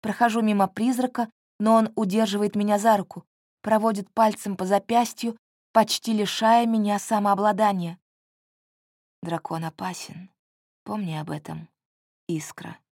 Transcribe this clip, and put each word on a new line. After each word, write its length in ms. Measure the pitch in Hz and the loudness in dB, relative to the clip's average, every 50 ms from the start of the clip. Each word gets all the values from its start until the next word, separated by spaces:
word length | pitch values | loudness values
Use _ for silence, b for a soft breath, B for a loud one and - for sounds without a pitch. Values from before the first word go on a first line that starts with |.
Прохожу 420 | - 220 196 - 247 233 220 233 226 | -4 -6 0 2 2 2 2 2 0
мимо 260 | 214 208 202 196 185 | 2 2 2 0 0
призрака, 600 | _ - 214 247 262 233 247 247 - - 240 226 _ _ _ _ _ _ | _ -2 0 0 0 0 -2 -4 -2 -4 -6 -6 _ _ _ _ _ _
но 160 | 208 220 226 | 2 4 4
он 180 | 226 226 220 220 | 4 4 2 -2
удерживает 600 | - 220 190 185 220 226 208 196 202 208 208 - | -2 -2 0 2 2 2 2 2 0 0 0 0
меня 220 | 208 208 208 208 208 | 0 0 2 0 2
за 180 | 202 226 220 | 4 4 4
руку, 280 | 202 180 _ - - - _ _ _ _ _ _ _ _ | 4 2 _ -12 -20 -20 _ _ _ _ _ _ _ _
проводит 500 | 214 220 214 208 226 220 202 190 _ _ | 0 0 2 2 0 -2 -2 -6 _ _
пальцем 440 | - 226 220 208 - - 202 202 | 2 2 2 2 -2 -8 -8 -6
по 80 | 185 190 | -4 -2
запястью, 720 | 185 202 196 196 _ 226 233 240 226 - - - 233 226 - _ _ _ _ _ _ _ | 0 0 0 0 _ 0 0 0 0 -4 -8 -8 -8 -8 -8 _ _ _ _ _ _ _
почти 400 | 226 220 220 - - _ 233 226 | 2 2 2 0 -6 _ -2 0
лишая 540 | 214 208 190 - - 220 220 226 233 233 | 0 0 -2 -2 0 2 4 4 4 4
меня 320 | 233 226 220 208 208 208 202 | 2 0 0 0 0 -2 -2
самообладания. 1000 | - - 226 208 202 208 202 190 202 214 208 190 220 208 202 185 175 170 170 - _ _ _ _ _ _ _ _ _ _ _ _ _ _ _ _ _ _ _ _ _ _ _ _ - | -2 -2 -2 0 2 2 2 2 2 0 2 2 2 2 2 0 -4 -6 -8 -12 _ _ _ _ _ _ _ _ _ _ _ _ _ _ _ _ _ _ _ _ _ _ _ _ -10
«Дракон 420 | 170 165 165 _ - 165 165 165 | -6 -6 -6 _ -6 -8 -6 -6
опасен. 680 | 160 156 - 185 185 175 - - - - 165 180 190 _ _ _ _ _ _ _ _ _ _ _ | -8 -10 -8 -10 -10 -8 -10 -14 -16 -16 -18 -20 -20 _ _ _ _ _ _ _ _ _ _ _
Помни 300 | - 208 214 208 175 160 | -10 -8 -6 -6 -6 -6
об 160 | 156 156 - | -8 -8 -8
этом, 380 | 147 151 151 - 160 160 165 - _ _ _ _ _ _ _ _ _ _ _ _ | -10 -10 _ -12 -14 -14 -14 -18 _ _ _ _ _ _ _ _ _ _ _ _
Искра». 500 | 170 156 151 - - - - - - _ _ _ | -6 -6 -6 -10 -16 -16 -16 -18 -18 _ _ _